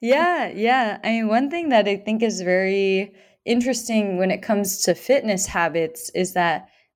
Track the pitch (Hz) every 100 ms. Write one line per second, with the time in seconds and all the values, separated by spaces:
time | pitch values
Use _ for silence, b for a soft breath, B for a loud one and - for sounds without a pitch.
0 | 233 277 349 339 214 190 226 262 220 -
1 | 214 226 220 226 277 339 330 233 202 202
2 | 202 220 226 185 180 185 190 196 196 190
3 | 196 b b b - 240 240 226 - 220
4 | 202 180 185 185 - 202 190 - - 170
5 | - 277 220 190 - 185 165 165 160 -
6 | - - 180 185 170 156 b b b